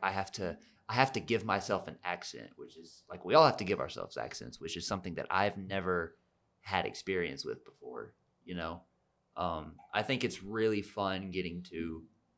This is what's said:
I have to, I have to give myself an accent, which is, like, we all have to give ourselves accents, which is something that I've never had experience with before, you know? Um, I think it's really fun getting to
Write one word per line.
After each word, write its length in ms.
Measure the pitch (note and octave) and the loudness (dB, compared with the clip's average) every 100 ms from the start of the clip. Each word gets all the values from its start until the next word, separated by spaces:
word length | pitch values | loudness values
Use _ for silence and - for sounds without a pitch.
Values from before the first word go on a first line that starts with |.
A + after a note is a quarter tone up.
I 80 | F#2+ | 0
have 220 | G2 G2 | 0 -2
to, 240 | - F2+ - - _ - | -2 -4 -4 -12 _ -2
I 60 | A#2 | 4
have 180 | C3+ | 4
to 80 | A2+ | 2
give 240 | - D3+ A2 | 0 0 2
myself 420 | G2 - F#2+ - | 0 2 -2 -2
an 100 | - | -6
accent, 460 | F2 F2 - A#1+ A1 - | -6 -4 -6 -12 -14 -16
which 180 | - - | -18 -18
is, 280 | - - - | -20 -20 -14
like, 140 | F2+ | -10
we 120 | F2 D3 | 6 10
all 100 | D3+ | 10
have 100 | - | 8
to 80 | |
give 160 | F#2+ F2+ | 2 0
ourselves 380 | C2+ - G1+ - | 0 -4 -6 -6
accents, 420 | A#1 - - - | -6 -6 -10 -10
which 160 | - F2 | -8 -6
is 100 | - | -2
something 300 | G2 F2+ D#2+ | -2 -2 -6
that 120 | - | 0
I've 280 | F#2+ G2+ G2+ | 2 2 0
never 600 | F#2+ G2 F#2 F2 E2 - _ _ _ _ | -2 -2 2 2 0 -8 _ _ _ _
had 260 | - F#2+ D#2 | -2 -2 0
experience 600 | - F#2+ F#2 E2 C#2 - | -4 -2 0 0 -4 -6
with 180 | - | -8
before, 500 | - - B1+ B1 - - _ _ | -10 -18 -12 -10 -12 -16 _ _
you 120 | - F2+ | -8 -4
know? 260 | E2 E2+ - _ _ _ _ - | -4 -6 -12 _ _ _ _ -2
Um, 380 | F2 D#2+ D#2 D#2+ - | -2 -2 -6 -14 -4
I 100 | G#2 | -2
think 220 | - B2+ A#2+ | 0 2 0
it's 180 | - | -2
really 380 | G2 A2 A2 G#2 | -4 2 2 2
fun 500 | G2 - G2 F#2+ F#2+ | -2 -2 0 0 -2
getting 300 | F#2 F2 F2 F2 | -4 -4 -6 -8
to 320 | E2 E2 E2 D#2+ _ _ | -6 -4 -6 -12 _ _